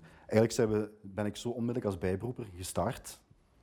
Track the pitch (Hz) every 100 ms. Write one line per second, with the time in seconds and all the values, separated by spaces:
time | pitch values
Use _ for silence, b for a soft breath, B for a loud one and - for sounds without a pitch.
0 | B B B 107 113 - 110 107 104 -
1 | 101 98 104 101 120 120 117 120 104 90
2 | 92 98 117 123 107 87 90 - 87 -
3 | - - _ - _ _